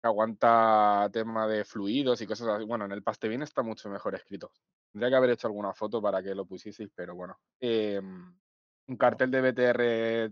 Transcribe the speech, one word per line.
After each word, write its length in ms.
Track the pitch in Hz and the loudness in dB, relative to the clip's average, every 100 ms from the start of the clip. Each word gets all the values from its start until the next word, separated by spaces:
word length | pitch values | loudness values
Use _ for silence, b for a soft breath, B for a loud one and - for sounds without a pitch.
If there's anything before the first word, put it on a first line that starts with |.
que 60 | 120 | 0
aguanta 1000 | 104 113 104 123 117 113 110 104 101 104 | 0 -2 2 4 6 6 6 6 4 2
tema 340 | 113 113 113 110 | -2 -4 -2 -2
de 180 | 107 | -2
fluidos 560 | 101 110 98 127 131 117 | -4 -6 -2 0 0 0
y 40 | 104 | -2
cosas 220 | 104 117 | -4 -2
así. 160 | 107 | -2
Bueno, 220 | 107 117 101 | -4 -6 -6
en 60 | |
el 120 | 101 | -4
Paste 240 | 104 107 110 | -6 -4 -4
Vein 140 | 117 | -4
está 200 | 147 - | -4 -4
mucho 260 | 117 107 107 | -4 -6 -10
mejor 280 | 98 104 95 | -6 -6 -8
escrito. 340 | _ 98 87 _ _ _ _ | _ -14 -14 _ _ _ _
Tendría 180 | 104 123 | -4 2
que 60 | 131 | 4
haber 140 | 127 | 4
hecho 160 | 120 120 | 2 -2
alguna 260 | 104 101 | -4 -6
foto 300 | - 107 113 | -6 -4 -2
para 180 | 104 95 | 0 -2
que 100 | 95 | -4
lo 100 | 95 | -8
pusieseis, 460 | 92 92 107 98 104 | -8 -12 -14 -14 -14
pero 220 | - 87 | -12 -12
bueno. 240 | 90 90 - _ _ | -12 -14 -16 _ _
Em, 720 | 123 113 107 101 95 92 90 90 _ _ _ _ - | -2 0 0 -4 -8 -16 -20 _ _ _ _ _ -14
un 80 | 123 | 2
cartel 340 | 123 110 131 | 2 4 0
de 100 | 131 | 4
B 120 | 131 | 2
T 100 | 123 | 4
R 600 | 123 117 120 113 113 117 113 | 2 4 2 2 0 0 -2